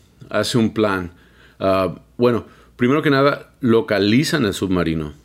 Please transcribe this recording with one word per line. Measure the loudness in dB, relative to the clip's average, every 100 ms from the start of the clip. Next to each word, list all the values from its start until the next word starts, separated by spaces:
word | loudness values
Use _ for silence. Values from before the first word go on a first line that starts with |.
| _ -20 -8
hace | -4 -2 0
un | 0
plan. | 0 -2 -2 -6 -14 _ _ -20 -6
Ah, | 0 0 0 -6 -14 -2
bueno, | 0 0 -4 -18 -18 -4
primero | 0 0
que | 0
nada, | 2 2 0 -8 -6
localizan | 2 2 2 0 2 2 2 0
el | -2
submarino. | -2 -2 0 0 -2 -6 -12